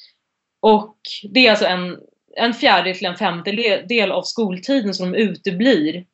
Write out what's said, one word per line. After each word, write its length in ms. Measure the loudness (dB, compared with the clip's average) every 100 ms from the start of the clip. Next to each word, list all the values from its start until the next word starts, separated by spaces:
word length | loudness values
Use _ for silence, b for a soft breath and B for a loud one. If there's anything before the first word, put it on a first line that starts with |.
| b b _ _ _ _
Och 360 | 4 4 2 _ -16 -16 -4
det 140 | 4 4
är 20 |
alltså 160 | 4 2
en, 320 | -2 -6 -10 -18 _ _ -4
en 160 | -2
fjärdedel 420 | 0 2 4 2 -4
till 100 | -6
en 80 | -4
femtedel 960 | -4 -4 -4 -2 0 -2 0 0 0
av 100 | -2
skoltiden 680 | -4 -4 -4 -4 -2 0 0
som 180 | -4 -4
de 60 | 0
uteblir 880 | -2 -2 -6 0 2 2 0 -6 -12